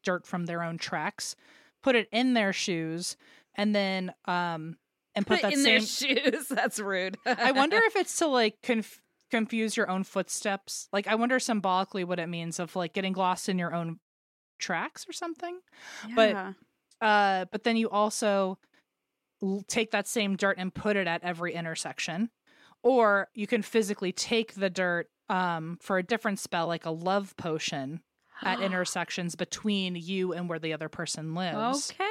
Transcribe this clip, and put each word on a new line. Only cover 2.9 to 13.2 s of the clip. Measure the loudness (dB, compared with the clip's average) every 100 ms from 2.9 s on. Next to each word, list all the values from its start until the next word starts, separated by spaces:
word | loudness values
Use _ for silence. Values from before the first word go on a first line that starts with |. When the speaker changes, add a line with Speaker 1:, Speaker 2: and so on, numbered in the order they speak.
| -4 -6 -8 _ -20 _ -2
Speaker 1:
and | 0 2
then, | 2 -2 -4 -6 -2
um, | 0 0 -4 -8 -12 _ _ _
and | -2 2
put | 2
Speaker 2:
Put |
Speaker 1:
that | 4
Speaker 2:
in | 4
Speaker 1:
same | 6 6
Speaker 2:
their |
<laughs> | 4 0 0 2 2
shoes. | 0 -2
That's | -2 0 -2
rude. | -2 -2 -2 -4
Speaker 1:
I | -2 2 4
wonder | 4 4 4
Speaker 2:
<laughs> |
Speaker 1:
if | 4 2
it's | -2 0
to, | 2
like, | 4 2 0
conf-, | -2 -2 -2 -12 _ _ _
confuse | -2 0 0 0 0
your | 0
own | -2
footsteps. | -2 -4 -4 -4 -2 -4 -6 -10 -4
Like, | -2 2
I |
wonder | 2 4 2
symbolically | 2 0 2 2 0 -2
what | -2 -2
it | -4
means | -4 -6 -6
of, | -6 -4
like, | -4
getting | -2 -2
lost | 2